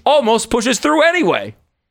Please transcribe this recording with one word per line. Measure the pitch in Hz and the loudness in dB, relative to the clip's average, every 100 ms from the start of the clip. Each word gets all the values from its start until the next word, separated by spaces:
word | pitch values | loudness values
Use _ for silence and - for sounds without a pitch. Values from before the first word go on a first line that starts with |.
| 262 | 0
almost | 294 220 226 - | 2 2 -2 0
pushes | 254 226 233 | -2 -2 -2
through | 294 - | 0 2
anyway. | 320 349 185 127 101 - _ _ _ | 2 2 0 -2 -6 -14 _ _ _